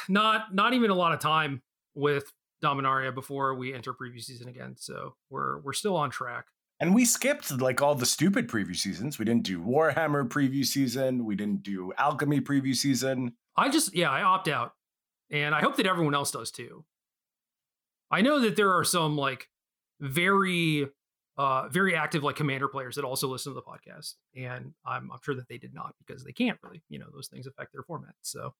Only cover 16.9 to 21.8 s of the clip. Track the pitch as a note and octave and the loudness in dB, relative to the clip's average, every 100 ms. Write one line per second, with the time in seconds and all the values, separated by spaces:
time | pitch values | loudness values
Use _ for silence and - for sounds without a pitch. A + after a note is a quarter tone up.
16.9 | _ _ _ _ _ _ _ _ _ _ | _ _ _ _ _ _ _ _ _ _
17.9 | _ _ D#3+ B3 D4 A3+ G#3+ G3+ F3+ C#3+ | _ _ 2 4 4 2 4 4 4 2
18.9 | F3+ D#3 D3+ C3+ C3 - _ _ _ _ | 0 0 0 -2 -4 -12 _ _ _ _
19.9 | _ C#3+ C3+ F3+ G3 F#3+ F3 E3 D3+ C#3 | _ -4 0 4 4 2 2 2 2 -2
20.9 | - _ _ _ - C#3 C3 C3 E3+ | -8 _ _ _ -2 0 0 0 0